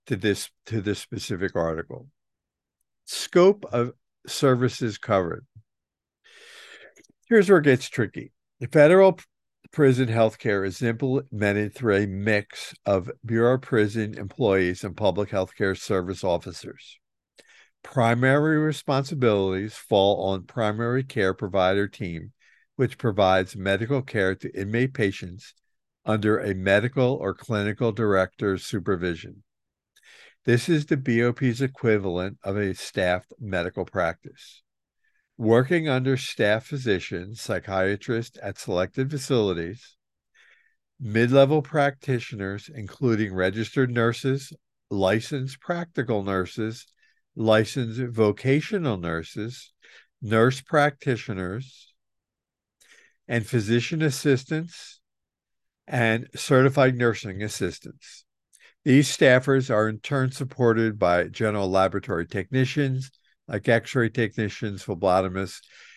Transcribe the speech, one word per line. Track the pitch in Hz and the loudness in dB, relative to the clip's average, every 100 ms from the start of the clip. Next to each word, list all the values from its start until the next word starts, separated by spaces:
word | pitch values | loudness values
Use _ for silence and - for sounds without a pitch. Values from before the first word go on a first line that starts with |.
| - | -8
to | 101 | -2
this, | 107 98 - _ - | 0 0 -4 _ -8
to | 113 | -6
this | 101 101 | -4 -6
specific | - 117 - 92 92 90 | -8 -12 -8 -6 -4 -2
article. | 82 80 - - - _ _ _ _ _ _ _ _ _ - | -2 -4 -8 -14 -18 _ _ _ _ _ _ _ _ _ -14
Scope | - - 180 190 208 - | -12 0 6 6 4 -2
of | 120 123 - _ _ - | -2 -4 -6 _ _ -12
services | - 139 123 123 - 117 101 | 0 2 4 0 -2 -6 -6
covered. | - 98 85 85 - - _ _ _ _ _ _ _ - - - - - - _ _ _ _ | 0 0 0 -6 -12 -20 _ _ _ _ _ _ _ -20 -20 -20 -20 -20 -20 _ _ _ _
Here's | 226 190 | 4 8
where | 185 | 6
it | 147 | 6
gets | 131 - | 4 2
tricky. | - 107 - - _ _ _ | -4 -4 -6 -14 _ _ _
The | 120 | 0
federal | 156 151 185 190 | 6 8 8 6
p-, | 180 - _ _ _ _ | 4 -6 _ _ _ _
prison | - 139 127 123 | 2 4 4 2
healthcare | 113 110 - 117 101 98 | 2 2 2 -2 0 -2
is | 87 | -2
implemented | 120 117 135 131 131 104 104 101 104 - | -4 -2 -2 -2 -4 -2 0 0 -2 -2
through | 117 98 | 0 2
a | 104 | 0
mix | 95 104 104 101 - - - - | -2 0 0 -2 -12 -18 -8 0
of | 95 104 - | 0 -2 -10
Bureau | 110 113 117 131 | -4 2 2 2
of | |
Prison | - 117 104 110 107 - | 0 0 0 -2 -6 -8
employees | 98 - 113 95 90 90 | -12 -2 2 2 2 -2
and | 101 80 | -8 -2
public | 104 90 101 | -2 0 -2
healthcare | 101 92 - 98 92 | -4 -6 -4 -4 -4
service | - 98 90 90 | -4 -4 -4 -4
officers. | 92 85 92 87 - - - - _ _ _ _ _ _ _ _ | -2 -2 -4 -14 -16 -18 -20 -20 _ _ _ _ _ _ _ _
Primary | - 135 117 120 131 143 156 156 | -6 0 2 4 4 2 2 0
responsibilities | 156 151 - 135 135 147 123 101 95 95 107 - | 0 -4 -2 -2 -2 0 2 2 2 -2 -6 -12
fall | - 104 98 90 95 | 0 4 4 2 0
on | 95 | -4
primary | 87 - 107 107 117 127 | -6 -4 -2 -2 -4 -4
care | 131 117 95 | -4 -2 -2
provider | 95 98 95 92 98 101 | -2 -4 0 2 2 -2
team, | - 95 82 - - _ _ _ - | -6 -10 -10 -12 -20 _ _ _ -4
which | 123 - | -4 -2
provides | 120 101 95 95 92 98 | -2 2 4 4 0 -4
medical | 95 98 113 139 | -2 -2 -2 -4
care | 135 110 95 95 | -2 -2 -2 -2
to | - - | -8 -8
inmate | 98 113 135 | -4 -2 -2
patients | 131 101 - 87 95 - _ _ _ _ _ - | 0 -2 -2 -12 -18 -20 _ _ _ _ _ -4
under | 107 107 107 | 0 2 0
a | 101 | -2
medical | 95 95 101 123 135 123 135 | -2 2 2 2 0 0 0
or | 98 | -4
clinical | - - 107 101 104 117 | -6 -6 -4 -2 -2 -2
director's | 107 107 95 92 - 104 92 - | 0 0 2 0 -2 -2 -2 -4
supervision. | 104 87 92 90 85 - - _ _ _ _ _ _ _ - - _ - | -6 -4 -2 -2 -6 -10 -20 _ _ _ _ _ _ _ -20 -20 _ 0
This | 120 - | 2 2
is | 156 147 | 0 0
the | 147 | -2
B | 131 117 | 0 2
O | 120 | 0
P's | 120 131 113 | 0 -2 -2
equivalent | 135 - 117 107 95 87 92 - | -4 -2 2 2 0 -4 -6 -8
of | 98 101 | -6 -2
a | 101 90 | -2 -4
staffed | - - 90 90 - - | -6 -2 0 0 -4 -14
medical | 107 92 87 98 | -6 -4 -4 -6
practice. | 87 95 85 82 - - - - _ _ _ _ _ _ _ - | -6 -2 -2 -4 -14 -20 -20 -20 _ _ _ _ _ _ _ -4
Working | 113 117 131 170 156 | 4 4 4 0 0
under | 131 131 131 | 0 0 -2
staff | - - 104 110 - | -4 -2 0 0 -2
physicians, | 143 120 92 - 90 98 110 | -8 -2 -2 -2 -10 -12 -12
psychiatrists | - 92 101 95 95 101 - 117 117 - | -8 -6 -4 -2 0 -2 -4 -6 -6 -12
at | 101 - | -14 -12
selected | - 90 95 - 135 | -4 -2 -2 -4 -6
facilities, | 147 131 127 101 85 85 113 - _ _ _ _ _ _ _ _ _ _ _ | -6 -2 0 0 -2 -6 -12 -20 _ _ _ _ _ _ _ _ _ _ _
mid-level | 117 110 120 135 139 156 | -4 0 4 6 6 4
practitioners, | 135 151 143 139 - 123 - 107 98 101 - | 0 -2 -2 -2 -4 -4 -4 -8 -8 -8 -12
including | 139 98 - 127 110 104 | -16 -16 -4 0 0 0
registered | 92 92 107 107 143 127 | 0 0 0 -4 -2 0
nurses, | 120 117 117 135 135 135 - _ _ _ | 2 0 0 -4 -4 -8 -20 _ _ _
licensed | 101 95 151 - 143 131 131 | 0 2 2 0 -6 -8 -10
practical | - 175 170 - 120 107 | -6 -6 -6 -6 -2 -2
nurses, | 98 95 90 - 110 117 - _ _ _ _ - | -2 -2 -4 -6 -8 -10 -18 _ _ _ _ -4
licensed | 110 110 107 139 117 113 123 | 4 4 4 -2 -6 -6 -6
vocational | 113 107 104 131 143 - 202 151 95 | 0 0 2 0 0 0 -4 -2 -4
nurses, | 85 82 80 113 110 127 - _ _ - _ _ | -4 -6 -8 -10 -10 -12 -20 _ _ -20 _ _
nurse | 104 113 123 131 | 0 4 4 2
practitioners, | - 156 147 147 143 117 - 95 90 107 131 - - _ _ _ _ _ _ _ _ _ _ - _ _ - | -2 2 2 0 -4 -4 -6 -6 -6 -8 -12 -20 -20 _ _ _ _ _ _ _ _ _ _ -20 _ _ -6
and | 117 104 | -4 -2
physician | 123 104 120 117 160 | -2 2 0 0 -2
assistants | 156 131 151 131 - 160 165 - - - _ _ _ _ _ _ _ _ - | -2 0 2 0 0 -6 -6 -14 -20 -20 _ _ _ _ _ _ _ _ -8
and | 131 113 113 - - | 0 0 0 -4 -12
certified | - 131 135 135 131 123 | 2 4 4 4 2 2
nursing | 120 107 104 95 | 0 -2 -8 -10
assistants. | 107 - 90 - - - - - _ _ _ _ _ _ 147 | -10 -6 -6 -6 -16 -20 -20 -20 _ _ _ _ _ _ 4
These | 135 139 - | 4 4 4
staffers | 139 127 135 135 131 | 6 6 4 0 2
are | 107 110 | 0 0
in | 110 | -2
turn | - 143 131 | -4 -2 -2
supported | 131 131 - 120 113 113 104 | -4 -10 0 2 4 0 2
by | 90 87 87 | 2 2 0
general | - 107 104 95 | -2 -2 -2 0
laboratory | 95 95 98 - 85 85 | 2 2 0 -4 -6 -4
technicians, | 101 90 131 131 147 135 131 131 _ _ _ - | -6 -4 -2 0 0 -2 -4 -8 _ _ _ -10
like | 104 131 | -4 2
x-ray | 113 - 131 113 | 0 2 -2 -2
technicians, | 123 107 - 104 - 110 95 | -2 -4 -2 -6 -6 -10 -10
phlebotomists, | - 87 95 92 95 92 92 - - - - | -10 -2 2 2 2 -4 -6 -10 -20 -20 -20